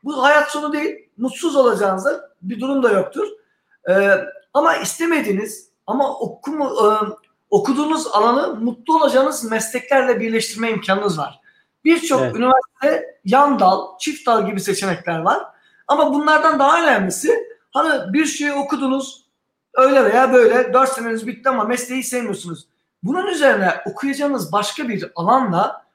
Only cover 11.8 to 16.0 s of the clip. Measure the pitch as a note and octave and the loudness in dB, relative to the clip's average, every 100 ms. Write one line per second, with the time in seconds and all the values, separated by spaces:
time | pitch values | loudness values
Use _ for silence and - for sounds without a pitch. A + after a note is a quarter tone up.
11.8 | D4+ E4+ E4 F#4 B2+ A3 B3 C4 - _ | 2 2 2 0 0 0 4 4 2 _
12.8 | C#4+ D#4+ - - G3 B3 C#4+ A#3+ F#3+ F#3+ | 0 0 -4 -10 2 4 4 4 2 2
13.8 | - - - C#4+ - A3+ F#3+ G3 F3 F#3+ | -4 -10 -10 -6 0 0 0 -4 -4 -4
14.8 | G3 E3+ - E3 E3+ D4 - _ _ _ | -2 -4 -4 -2 0 -2 -4 _ _ _
15.8 | - D4 | -2 2